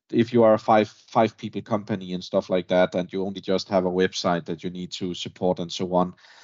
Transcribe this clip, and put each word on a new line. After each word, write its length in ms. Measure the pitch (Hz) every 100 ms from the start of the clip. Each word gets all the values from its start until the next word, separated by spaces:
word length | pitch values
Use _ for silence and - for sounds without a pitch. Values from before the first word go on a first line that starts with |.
| -
if 200 | 120 117
you 120 | 120
are 100 | 110
a 40 | 107
five, 300 | - 110 107
five 480 | - _ 123 113 -
people 260 | 110 101
company 500 | - 107 101 104 92
and 100 | 90
stuff 260 | - 98 -
like 200 | 92 87
that, 260 | 90 92
and 180 | 92 87
you 120 | 95
only 160 | 95 95
just 280 | 95 95 -
have 160 | 98 92
a 40 |
website 540 | 90 92 - 98 87
that 180 | 80 82
you 80 | 95
need 220 | 90 90
to 220 | - 92
support 440 | 87 - - 92 90
and 140 | 87
so 200 | - 90
on, 200 | 90 90 - _ -